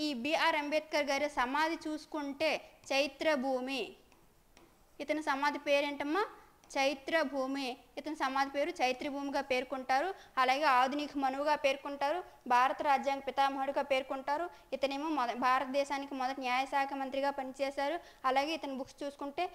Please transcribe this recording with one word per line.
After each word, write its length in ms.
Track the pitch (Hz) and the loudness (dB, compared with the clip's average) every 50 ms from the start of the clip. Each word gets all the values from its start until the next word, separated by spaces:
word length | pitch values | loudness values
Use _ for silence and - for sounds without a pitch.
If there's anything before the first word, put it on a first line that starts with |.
| 302 302 | -2 -2
ఈ 60 | 294 | -2
బీఆర్ 420 | 233 226 285 320 - 285 330 320 | -2 -2 0 0 2 2 2 2
అంబేద్కర్ 520 | 302 294 294 285 311 302 - - 302 294 269 | 2 0 0 -2 -2 -2 0 -2 -2 0 0
గారి 180 | 277 277 294 294 | 0 0 0 -2
సమాధి 480 | 294 294 247 247 269 294 311 320 330 320 - 320 | 0 -2 -2 0 2 0 2 0 0 -4 -4 -6
చూసుకుంటే 640 | 302 302 - - - 311 294 277 277 277 320 311 254 180 - - - - - - | -6 -6 -8 -8 -8 -6 -6 -6 -4 0 0 0 0 0 -4 -10 -20 -20 -8 -2
చైత్రభూమి, 880 | 269 269 285 294 294 - 330 320 311 277 247 269 262 254 247 254 269 262 208 131 - - - _ - _ - - _ _ _ _ _ - - - - _ _ _ _ - | 0 0 0 0 -2 -2 2 2 2 2 2 0 -2 -2 -2 -2 -4 -4 -6 -6 -10 -18 -20 _ -20 _ -20 -20 _ _ _ _ _ -20 -20 -20 -20 _ _ _ _ -14
ఇతని 240 | 294 - 302 302 311 | -6 -4 -4 -4 0
సమాధి 360 | 302 277 269 285 294 285 294 | -2 -2 2 2 0 0 0
పేరేంటమ్మా? 680 | 285 294 285 285 285 285 285 277 294 285 302 381 427 453 - - - - - - - - - 294 | 0 2 2 4 4 0 -2 -4 -4 0 0 0 0 0 -4 -16 -20 -20 -20 -20 -20 -8 -2 2
చైత్రభూమి. 1000 | 269 277 294 277 - - 320 320 311 269 277 277 262 262 269 277 277 254 247 - - - - - | 2 2 2 0 -4 0 2 2 2 2 0 -2 -2 -2 -2 -4 -4 -4 -6 -8 -12 -14 -14 -10
ఇతని 180 | - 302 302 | -8 -8 -4
సమాధి 340 | 311 311 262 262 269 277 277 | -2 -2 0 2 2 0 0
పేరు 200 | 269 285 285 339 | 0 -2 -2 -2
చైత్రభూమిగా 720 | 349 - 277 254 262 254 - 294 269 285 277 285 269 285 | 0 0 0 0 0 0 -4 -6 -6 -4 -4 -2 -2 -2
పేర్కొంటారు, 720 | 269 269 262 254 269 262 - 262 254 - 262 269 302 370 381 - - - - - | -2 0 0 -2 -2 -2 -6 -8 -2 0 0 2 2 0 -4 -8 -14 -8 0 0
అలాగే 260 | 254 254 262 277 311 | 2 2 4 4 4
ఆధునిక 540 | 302 262 247 254 269 262 294 294 285 - 294 | 4 6 6 4 4 2 -2 -4 -4 -4 -2
మనువుగా 380 | 269 262 262 269 294 302 294 | -2 0 0 0 2 2 2
పేర్కొంటారు, 680 | 285 - 277 269 277 - 285 285 277 285 277 311 359 370 - - - _ 247 | 2 2 0 0 0 -4 -8 -4 -2 0 0 0 -2 -4 -8 -16 -16 _ 2
భారత 340 | 247 240 254 269 294 294 | 4 6 6 4 2 0
రాజ్యాంగ 400 | 311 302 277 262 233 277 277 277 269 262 | 4 4 4 4 4 2 0 0 -2 -4
పితామహుడిగా 540 | 254 - 277 277 269 277 269 269 277 302 | 0 2 2 2 2 0 -2 -2 0 -2
పేర్కొంటారు. 680 | 269 277 277 262 269 - 285 269 262 - 277 294 339 359 - - - - - | 2 2 2 2 2 -2 -6 -6 -2 -2 -2 -2 -2 -6 -8 -14 -12 -8 -6
ఇతనేమో 360 | 262 277 269 277 277 294 330 | -2 -2 -2 -2 -2 -2 -2
మొద-, 280 | 311 285 247 240 208 240 262 254 | 0 0 0 0 -2 0 2 4
భారతదేశానికి 680 | 254 262 277 262 262 277 277 285 294 269 277 277 277 | 4 4 2 0 0 0 0 0 -2 -6 -4 -6 -4
మొదటి 260 | 269 254 254 269 269 | -4 -2 -2 -2 -2
న్యాయశాఖ 520 | 262 247 247 254 269 269 - 277 277 269 285 | -2 0 0 0 0 0 0 0 0 0 -2
మంత్రిగా 360 | 277 269 262 254 269 269 285 | -4 -4 -4 -2 0 0 0
పనిచేశారు. 680 | 277 285 262 262 262 - 277 269 277 - 277 285 320 349 339 - - - - | 0 -2 -6 -8 -4 -4 -4 -2 0 -2 -2 0 -2 -4 -6 -10 -20 -2 0
అలాగే 280 | 262 254 269 277 302 330 | 2 2 4 2 2 -2
ఇతని 200 | 311 - 277 269 | -4 -4 -6 -6
బుక్స్ 300 | 247 269 - - - 302 | -6 -6 -8 -8 -8 -8
చూసుకుంటే 420 | 285 - - 285 285 277 - 349 381 - | -8 -6 -6 -8 -8 -4 -4 -4 -4 -4